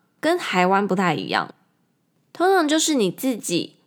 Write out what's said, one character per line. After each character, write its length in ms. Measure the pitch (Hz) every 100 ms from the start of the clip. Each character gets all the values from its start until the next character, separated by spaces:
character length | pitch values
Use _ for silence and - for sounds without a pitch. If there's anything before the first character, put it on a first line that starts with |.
| _ -
跟 180 | 311 349
台 300 | - 185 180
湾 200 | 196 202
不 80 | 190
太 200 | 180 131
一 140 | 92
样。 260 | 98 - - _ _ _ _ _ _ _
通 220 | - 359
常 140 | 381 302
就 100 | 311
是 160 | 320
你 160 | 277 190
自 260 | - 262 208
己 420 | - 170 - _